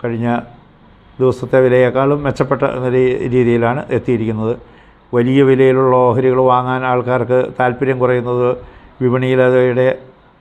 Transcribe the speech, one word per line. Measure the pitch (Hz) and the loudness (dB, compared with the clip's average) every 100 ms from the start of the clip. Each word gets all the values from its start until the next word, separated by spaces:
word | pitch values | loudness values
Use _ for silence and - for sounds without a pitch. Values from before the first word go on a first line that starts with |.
കഴിഞ്ഞ | 120 117 120 120 120 - _ _ - - - - | -8 -6 -4 -4 -6 -20 _ _ -20 -20 -20 -2
ദിവസത്തെ | 127 123 117 131 | -2 -2 0 2
വിലയേക്കാളും | 127 127 123 127 139 147 | 4 4 2 0 -2 -2
മെച്ചപ്പെട്ട | 139 117 139 139 | -4 -4 -4 -2
നില, | 139 127 127 127 127 - 131 | -2 -4 -2 0 0 0 -2
രീതിയിലാണ് | 123 120 117 117 139 - | 0 2 2 0 -4 -4
എത്തിയിരിക്കുന്നത്. | 123 - 113 113 110 110 123 - - - _ _ | -4 -2 -4 -2 -4 -4 -6 -10 -20 -20 _ _
വലിയ | 120 123 135 | -2 2 2
വിലയിലുള്ള | 135 131 131 131 131 127 | 4 4 4 4 2 4
ഓഹരികൾ | 127 123 131 127 | 2 2 0 2
വാങ്ങാൻ | 131 123 127 127 | 2 2 0 -4
ആൾക്കാർക്ക് | 127 123 120 127 117 127 123 - | -2 -2 -2 -2 0 0 -2 -2
താല്പര്യം | 127 123 135 127 | -2 0 -4 0
കുറയുന്നത് | 127 123 120 123 123 - - - - - | 0 -2 -2 -2 -2 -4 -10 -20 -20 -4
വിപണിയിൽ | 127 127 127 127 | -2 0 0 2
അവയുടെ | 127 127 127 123 127 - - - _ _ | 2 4 2 2 0 -2 -12 -20 _ _